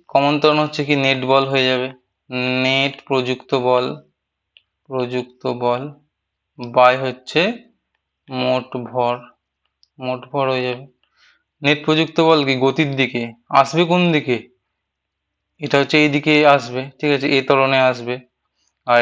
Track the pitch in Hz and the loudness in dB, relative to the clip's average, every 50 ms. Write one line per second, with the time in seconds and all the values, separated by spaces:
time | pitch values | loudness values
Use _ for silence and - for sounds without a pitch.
0 | _ _ - 139 139 143 151 147 147 151 151 151 151 151 - - 143 143 147 139 | _ _ -2 0 2 2 0 2 2 2 2 2 0 -2 -4 -6 -2 -2 0 0
1 | 135 135 135 131 127 127 135 135 135 135 135 135 131 127 131 123 127 131 131 - | 2 0 0 -2 0 2 2 2 2 0 0 0 0 0 0 -2 -2 -6 -8 -14
2 | _ _ _ _ _ _ 127 127 123 127 127 127 131 131 135 135 135 139 135 - | _ _ _ _ _ _ -6 -4 -4 -2 -2 0 0 0 0 0 0 -2 -4 -8
3 | - - 139 131 127 123 127 127 - - 139 131 123 127 127 123 127 131 147 147 | -6 -2 -2 -2 0 -2 -4 -6 -4 -2 -2 0 2 2 2 2 0 -2 -6 -10
4 | - _ _ _ _ _ _ _ _ _ _ _ _ _ _ _ _ _ 135 131 | -14 _ _ _ _ _ _ _ _ _ _ _ _ _ _ _ _ _ -6 -6
5 | 123 123 127 127 123 127 _ _ - 131 123 120 123 120 120 127 139 147 143 - | -6 -4 -4 -6 -6 -8 _ _ -8 -6 -6 -2 -2 -2 -2 -2 -6 -10 -14 -18
6 | _ _ _ _ _ _ _ _ _ _ _ - 120 120 117 131 123 127 127 131 | _ _ _ _ _ _ _ _ _ _ _ -16 -14 -2 2 6 6 6 6 4
7 | 135 131 127 131 _ - - 151 175 214 240 - - _ _ _ _ _ _ _ | -2 -4 -6 -8 _ -4 0 0 0 0 -4 -8 -14 _ _ _ _ _ _ _
8 | _ _ _ _ _ - 135 127 127 127 127 127 120 - - 127 120 113 117 127 | _ _ _ _ _ -12 -8 -4 -2 0 -2 -2 -4 -6 -10 -10 -10 -6 -4 -2
9 | 120 120 123 123 135 - _ _ _ _ _ _ _ _ _ _ _ _ _ - | -2 -2 -2 -4 -8 -18 _ _ _ _ _ _ _ _ _ _ _ _ _ -12
10 | 131 127 127 123 120 127 - 143 135 131 131 127 127 127 123 127 143 - _ _ | -8 -8 -8 -8 -10 -8 -4 -2 0 0 0 -2 -2 -4 -6 -8 -12 -18 _ _
11 | _ _ _ _ _ _ _ _ _ _ _ _ 147 143 151 147 147 - 156 160 | _ _ _ _ _ _ _ _ _ _ _ _ 0 0 0 0 0 0 0 0
12 | 160 156 - - 160 160 160 151 139 135 135 127 131 135 131 147 160 143 139 131 | 0 -2 0 0 4 4 4 4 2 0 0 0 0 0 0 0 -2 -2 0 -2
13 | 135 123 135 123 117 117 113 _ _ _ - 135 135 - - 165 175 165 175 180 | -2 -2 -2 -6 -8 -8 -10 _ _ _ 0 0 2 2 2 0 0 2 2 2
14 | 180 175 160 151 127 135 123 110 - - _ _ _ _ _ _ _ _ _ _ | 2 2 2 0 0 -2 -4 -4 -4 -10 _ _ _ _ _ _ _ _ _ _
15 | _ _ _ _ _ _ _ _ _ _ _ _ 151 139 - 139 139 135 - 151 | _ _ _ _ _ _ _ _ _ _ _ _ -6 -2 0 0 0 2 2 2
16 | 151 151 143 147 143 156 151 147 151 143 143 139 117 123 123 127 135 143 - _ | 2 2 0 0 0 2 2 4 6 6 4 4 2 -4 -8 -8 -8 -10 -10 _
17 | - 147 143 131 135 139 143 135 131 135 143 135 135 135 135 131 131 127 123 120 | -2 -2 0 0 0 0 0 0 2 2 2 2 2 2 2 2 2 2 0 -2
18 | 117 120 123 131 127 _ _ _ _ _ _ _ _ _ _ _ _ 127 120 120 | -6 -8 -8 -10 -10 _ _ _ _ _ _ _ _ _ _ _ _ 2 4 4